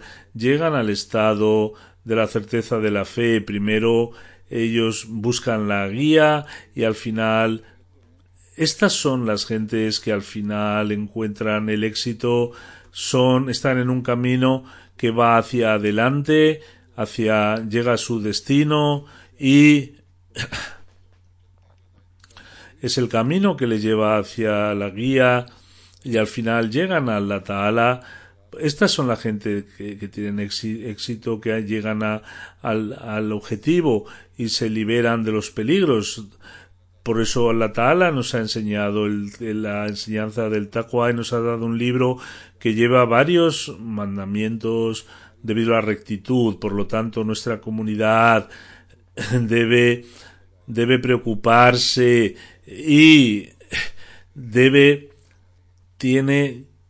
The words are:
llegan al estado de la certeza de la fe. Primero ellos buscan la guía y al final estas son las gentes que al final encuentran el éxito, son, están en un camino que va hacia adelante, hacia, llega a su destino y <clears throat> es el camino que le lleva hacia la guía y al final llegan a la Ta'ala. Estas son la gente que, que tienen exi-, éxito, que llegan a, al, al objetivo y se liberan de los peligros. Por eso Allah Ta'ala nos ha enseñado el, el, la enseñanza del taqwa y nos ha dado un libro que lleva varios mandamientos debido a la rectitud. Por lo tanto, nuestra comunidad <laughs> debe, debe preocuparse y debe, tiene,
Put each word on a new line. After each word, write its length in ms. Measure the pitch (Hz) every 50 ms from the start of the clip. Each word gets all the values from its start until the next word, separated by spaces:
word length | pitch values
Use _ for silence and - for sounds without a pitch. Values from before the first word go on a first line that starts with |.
| - - - - - _ -
llegan 420 | 113 110 127 139 147 165 165 151
al 140 | 135 113 107
estado 840 | 101 98 - - - 110 107 110 107 104 107 107 107 107 107 107 107 - - - _ _ -
de 100 | 113 113
la 120 | 113 110 104
certeza 520 | - 117 101 - - 117 110 - 123 110
de 120 | 107 107
la 140 | 104 101 98
fe. 360 | - - - 120 117 117 110
Primero 720 | 101 - 101 101 101 107 107 110 110 117 117 113 117 117 - - - - - - - -
ellos 580 | - 117 113 113 113 117 113 113 110 - - 110
buscan 580 | 113 110 104 120 120 123 - 123 113 110 104 104
la 200 | 101 101 98 98
guía 580 | 101 120 143 151 156 156 151 151 151 147 143 - - - - _ -
y 80 | 135 117
al 120 | 110 110
final 680 | - - 117 110 110 113 110 110 110 113 113 113 110 - - - _ _ _ _ _ _ _ _ _ _ _ _ _ _ _ -
estas 380 | - 160 156 - - 214 196 -
son 320 | - - 147 131 127 123
las 200 | 110 104 101 -
gentes 540 | - 113 110 110 104 117 113 110 110 107 -
que 120 | - 113
al 100 | 107 101
final 720 | 98 - - 107 104 104 104 104 104 104 104 107 107 104
encuentran 760 | 107 104 107 104 - 113 110 107 104 - 113 110 107 107 107 110
el 140 | 107 107 107
éxito, 680 | 110 107 - - 123 117 110 - 120 120 120 120 120 120 - - - - - - -
son, 580 | - - - - - 127 127 127 127 127 135 131
están 300 | 117 - - 143 131 127
en 100 | 123 127
un 140 | 127 127 123
camino 600 | 123 120 120 123 127 127 127 127 131 131 131 131 - - - - _ _
que 140 | - - 117
va 280 | 113 117 120 117 117 113
hacia 360 | 113 - - 120 113 110 110
adelante, 880 | 104 104 104 104 107 117 127 139 143 143 151 156 156 156 156 156 151 - - - _ _ _ -
hacia, 600 | - 110 - - - 113 107 110 107 104 107 107 113 113 110
llega 260 | 104 120 120 123 120
a 40 | 110
su 240 | - - 120 113
destino 840 | 104 107 101 - - - 139 143 151 147 151 151 147 147 147 143 143 - - - - - _ -
y 560 | 143 131 139 143 147 151 147 143 131 131 - _ _ _ _ _ _ _ -
<clears throat> 480 | - - - - - - - - - - - _ _ - _ _ _ _ _ _ _ _ _ _ _ _ _ _ _ _ _ _ _ _ _ _ _ _ _ - - - - - - - - - - -
es 140 | 123 - 139
el 100 | 123 110
camino 480 | - 113 113 127 160 190 196 202 170
que 100 | 131 131
le 140 | 117 113 107
lleva 380 | 104 110 110 107 107 107 110 107
hacia 560 | 98 - - - 110 107 104 104 104 104 104
la 140 | 101 101 101
guía 560 | 92 101 117 131 135 131 131 127 123 123 123 - - - _ _ - - - - _ - -
y 140 | 135 113 110
al 100 | 107 104
final 420 | - - 113 113 113 117 117 110
llegan 380 | 107 143 180 190 185 160 135 120
a 140 | 110 104
la 200 | 101 101 101 98
Ta'ala. 600 | 95 - 101 98 101 104 110 117 117 120 127 131 - - - - - - _ _ _ _ - -
Estas 320 | 156 151 143 - 208 190
son 160 | - - 139 123
la 80 | 113
gente 500 | 107 - 113 107 104 - 110 104 101 98 - - -
que, 200 | 101 104 101 101
que 120 | 104 98
tienen 360 | - 104 104 101 101 104 104
exi-, 400 | 101 - - - 110 110 113 107 117
éxito, 520 | 104 - - - 120 110 - 117 113 107
que 240 | 107 113 110 110 110
llegan 400 | 101 110 110 104 110 107 107 110
a, 180 | 107 107 107 - - - - - - - _
al, 300 | - 120 110 110 110 104 -
al 380 | - - 117 107 107 107 107
objetivo 720 | 107 104 - - 113 101 - 147 165 175 165 151 117 104 104 - - - - _ _ -
y 120 | 120 113
se 200 | - - 123 113
liberan 540 | 110 110 110 104 117 120 117 117 117 117 110
de 80 | 110
los 180 | 110 107 104 -
peligros. 760 | - - 110 120 165 202 190 156 127 110 101 - - - 107 98 - _ - - - - - _ _ _ _ _ _ _ -
Por 180 | 117 113 113
eso 280 | 113 101 - 123 120 117
Allah 220 | 113 113 113 107
Ta'ala 400 | 104 - 117 131 156 180 185 175
nos 240 | 156 131 117 - -
ha 40 | 120
enseñado 640 | 110 107 - 117 107 107 104 104 104 101 101 107 107
el, 260 | 104 104 104 101 101 101 -
el, 240 | 123 110 107 107 107
la 240 | 104 104 104 104 107
enseñanza 640 | 104 101 - 110 110 107 107 110 107 120 113 110
del 180 | 107 107 104 101
taqwa 420 | - 117 113 - - 120 120 120
y 40 | 120
nos 180 | 117 113 -
ha 80 | 123 117
dado 260 | 117 117 117 117 117
un 120 | 117 117 117
libro 400 | 120 123 123 127 127 127 127 127 - - - - - - _ _
que 140 | - 120 110
lleva 320 | 110 117 120 123 127 123
varios 680 | 113 117 120 139 160 175 170 170 165 147 - - - 120 87
mandamientos 1300 | 113 117 110 104 104 98 98 101 98 95 101 104 107 110 117 113 107 113 113 113 113 113 110 - - - - - - - _ _
debido 300 | - 113 107 113 113 113
a 40 | 117
la 120 | 113 104 107
rectitud. 720 | 107 101 - - 107 98 95 - 127 123 120 113 101 -
Por 140 | - 104 98
lo 120 | 101 101 98
tanto, 360 | - 110 113 117 107 113 110
nuestra 380 | 107 110 - - 120 113 107
comunidad 880 | - 113 110 110 110 107 107 104 110 110 110 113 117 117 113 110 - - - - - - - - _ _ _ _ _ _ -
<laughs> 160 | - - 98
debe, 720 | 120 127 120 110 113 117 117 113 120 123 120 120 120 120 120 - - - - - - _ _ _ _ _ _ -
debe 320 | 120 113 120 120 127 127
preocuparse 1400 | 127 127 127 123 123 117 110 104 - 117 117 120 123 123 123 123 - - - 127 123 120 120 120 113 95 - - - - - _ _
y 840 | - 104 90 156 156 147 147 156 160 156 151 131 117 104 101 90 - - _ - - - - - - - - - - - - - _ -
debe, 760 | 147 127 120 107 123 127 135 135 143 139 143 147 143 143 - - _ _ _ _ _ _ _ _ _ _ _ _ _ _ _ _ -
tiene, 680 | - 127 127 135 135 139 139 143 143 139 123 123 135 _ _ _ _ _